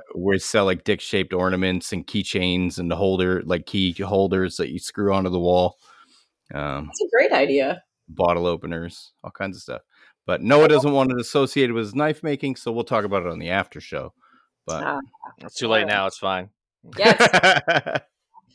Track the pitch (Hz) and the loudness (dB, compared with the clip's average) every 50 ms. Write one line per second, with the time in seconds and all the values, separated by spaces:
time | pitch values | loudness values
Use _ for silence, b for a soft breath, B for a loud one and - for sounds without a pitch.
0 | - - - 87 90 101 98 92 - - - 110 98 95 92 85 - - 101 - | -4 -8 -10 -4 -2 0 0 0 0 0 2 2 2 2 0 -2 0 -2 -2 -2
1 | - - - 98 92 - 95 90 90 92 92 92 95 92 92 90 - - - 87 | -2 -4 -2 -2 -2 -2 -2 0 0 0 0 0 0 0 0 -2 -4 -6 -8 -8
2 | - - - 104 95 - - 98 90 90 90 90 90 87 - - 87 85 85 82 | -8 -6 -4 -4 -4 -2 -2 -2 0 0 0 0 0 -2 -4 -4 -4 -4 -2 0
3 | 101 95 95 92 92 90 92 90 - 80 90 85 - - - 101 95 90 82 - | 0 2 2 2 2 0 0 -2 -2 -2 -4 -4 -4 -4 -2 0 0 0 0 -4
4 | 95 95 101 95 98 92 95 95 92 90 - - 85 62 73 92 - - - - | -4 -2 0 2 2 2 2 0 0 -2 -2 -4 -6 -6 -6 -10 -12 -10 -6 -2
5 | 104 101 98 98 92 92 90 87 87 87 90 90 90 87 - b b b b b | 0 0 0 0 0 0 0 0 2 4 4 4 4 2 0 b b b b b
6 | b b b b b b b _ _ - - 71 73 71 67 69 78 76 - - | b b b b b b b _ _ -12 -10 -8 -6 -6 -6 -8 -10 -10 -8 -6
7 | 427 - - 240 294 - 285 160 143 139 135 143 131 135 180 175 _ _ _ _ | -4 0 2 2 2 4 4 2 2 2 2 2 0 0 -2 -6 _ _ _ _
8 | _ - 80 87 92 87 87 85 87 87 85 80 - 82 85 82 85 90 - - | _ -10 -2 0 2 2 2 2 2 0 -2 -2 -4 -8 -8 -8 -8 -10 -12 -16
9 | - - _ _ - - - - 98 95 92 107 - - 62 - _ b b b | -20 -20 _ _ -20 -16 -12 -10 -10 -10 -10 -12 -14 -14 -14 -14 _ b b b
10 | b b b b _ - 92 - 80 110 139 147 156 151 151 143 143 147 143 135 | b b b b _ -4 -4 -2 2 4 6 8 8 8 6 4 4 2 2 2
11 | 135 131 127 123 117 - - 147 139 127 - 143 131 120 117 117 110 104 107 139 | 2 2 0 -4 -4 -2 0 0 0 0 2 0 0 0 0 -2 -4 -4 -4 -2
12 | 151 156 151 - - 156 143 131 - 139 131 - - 123 113 117 117 - 127 110 | -2 -2 -2 -4 -6 -6 -6 -4 -4 -6 -6 -6 -6 -6 -4 -4 -4 -2 0 -2
13 | 104 101 101 98 87 87 82 85 85 85 92 98 90 - - 76 - - - 71 | 0 0 -2 -2 -2 -4 -6 -6 -6 -2 -2 -2 -2 -4 -8 -20 -16 -12 -10 -10
14 | 67 - _ b b b b b b b b _ _ - - - - - 143 139 | -10 -10 _ b b b b b b b b _ _ -8 -8 -6 -4 -4 -6 -6
15 | - - _ _ - - - - - 87 - - 127 113 110 107 101 101 104 101 | -8 -12 _ _ -20 -20 -20 -20 -20 -16 -10 -6 -2 0 2 2 2 2 0 0
16 | 98 98 - - - 98 95 92 92 - _ _ _ _ _ _ _ - - - | 0 -2 -4 -4 -4 -4 -2 -4 -6 -8 _ _ _ _ _ _ _ -12 -2 2
17 | 202 220 208 - 240 - - 180 - 190 180 143 - - 170 147 - - - 147 | 4 6 6 6 6 6 6 6 6 6 4 4 2 0 0 0 0 -2 -4 -6
18 | - _ _ _ _ _ _ - _ B B | -6 _ _ _ _ _ _ -20 _ B B